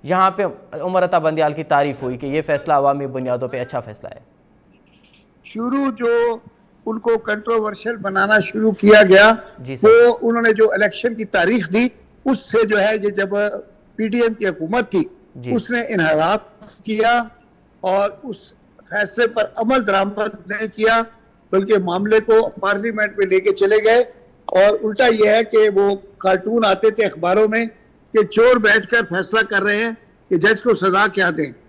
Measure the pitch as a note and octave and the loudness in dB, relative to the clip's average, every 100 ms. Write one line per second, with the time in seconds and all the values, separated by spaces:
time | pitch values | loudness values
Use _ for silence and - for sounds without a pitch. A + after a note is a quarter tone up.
0 | C3+ F3+ F#3+ F#3 F#3+ - - D#3 F3 F#3 | -2 0 0 0 -6 -6 -16 -10 -2 0
1 | F3+ F3+ D#3 D#3 D3+ D3 D#3 C#3+ C#3+ B2 | 0 0 0 0 -2 -2 -2 0 0 -4
2 | B2+ B2+ C#3 D3+ D#3 C#3+ E3 C#3+ C#3 C#3+ | -8 -8 -6 -6 -4 -6 0 0 2 -2
3 | C#3 C3 B2+ B2 B2+ B2+ B2+ C3 A2+ G#2+ | -6 -8 -6 -6 -6 -8 -8 -10 -12 -18
4 | - - _ _ _ _ _ _ _ _ | -18 -20 _ _ _ _ _ _ _ _
5 | _ _ _ _ - G#3+ A#3+ C#4 C#4 A3 | _ _ _ _ -16 -8 -4 -2 -4 -4
6 | A#3+ A#3 A#3 A3+ - _ _ _ - A3 | 0 0 0 -4 -12 _ _ _ -10 -6
7 | A#3 A3+ A3+ G#3 G#3+ A3+ G#3+ G3+ A3+ A#3 | -2 -2 -2 -6 -4 -4 -4 -8 -10 -8
8 | G3 F#3+ G3 G#3+ - G#3+ A3 F#3+ G3+ G#3+ | -6 -4 2 0 0 -2 -2 2 6 8
9 | G3 F#3+ G#3+ A3+ - - B2+ B2+ G#3 A#3 | 8 8 6 4 -6 -20 -14 0 4 6
10 | A#3+ A#3 A#3 A#3 A3+ G#3+ A3 F#3+ G#3 - | 6 2 -2 0 0 2 0 2 -2 -2
11 | A#3+ A3+ G#3+ G3 E3+ A#3+ E3 G3+ B3 - | -6 -6 -4 -2 0 -2 -2 -2 -2 -4
12 | _ _ C4+ C4 - A3 A3 G#3 G3+ A3 | _ _ -4 -4 -2 -2 0 0 0 0
13 | G3+ G3+ G3 G3+ G#3 G3+ - _ _ - | -4 -4 -4 -2 -4 -6 -14 _ _ -6
14 | A3 A#3+ A#3 A3 G3 D#3+ E3 A#3+ - F#3+ | -4 0 0 -2 -6 -6 -4 -4 -2 -2
15 | - - _ - B2 A#3 - A#3+ A#3 G#3 | -4 -10 _ -16 -4 -4 -2 -6 -4 -2
16 | D#3+ D#3 D#3+ G#3 - _ - _ - G#3+ | 0 0 0 -2 -6 _ -20 _ -6 0
17 | A3+ A#3+ A3+ _ _ _ _ _ F#3 F#3+ | 2 0 -2 _ _ _ _ _ -2 0
18 | G3+ G3+ C4 G3+ - _ _ _ _ G3+ | -2 -4 -14 -14 -18 _ _ _ _ -6
19 | G3+ - A#3 A#3 G#3 - A3+ C4 G#3 G3 | -6 -2 -2 -2 -6 -4 0 0 0 0
20 | G3 G3+ G#3+ - F#3 G#3 A3 - A3 A3+ | -2 -4 -8 -8 -12 -8 -8 -2 2 2
21 | A3+ _ _ _ _ F#3+ G3 G#3+ F3+ F3+ | -2 _ _ _ _ -2 2 0 0 -4
22 | G#3 A3 A3 A3 - - G3 G3+ A3+ G#3+ | 2 0 4 2 2 -4 -4 -2 -4 -4
23 | G#3 G3+ F#3+ F#3+ G3 G3 G3+ G#3+ G#3+ A#3 | -4 -2 0 2 0 0 2 2 4 2
24 | B3 - _ _ - F#3 G3+ G#3 G#3+ G#3 | 0 -8 _ _ -4 2 2 2 -4 0
25 | B3 A3+ G#3+ A3 A3 A3 G#3+ G3 G3+ G3 | 2 4 2 2 2 2 2 2 0 -2
26 | - _ F#3+ F#3+ F#3+ A#3 G#3+ G3 A3 G#3+ | -10 _ -2 0 0 0 0 2 0 0
27 | G3+ D#3+ F3 G3 G#3+ A3 A3+ - _ _ | -4 -2 0 2 2 0 -6 -12 _ _
28 | _ A3 G#3 G#3 A#3+ B3 G#3+ A3 - A#3 | _ 0 0 4 4 4 4 2 0 -2
29 | G3 F3+ F#3 A3 G#3+ G3+ G3 G#3 A3+ A3+ | -2 -6 -2 -2 0 -2 0 -2 -4 -8
30 | _ _ _ F3 G3 A3 B3 G#3 F#3 F#3 | _ _ _ 0 2 2 0 0 2 2
31 | G3+ G3 F3+ D#3+ C#3+ B2 | 0 0 -2 -2 -8 -10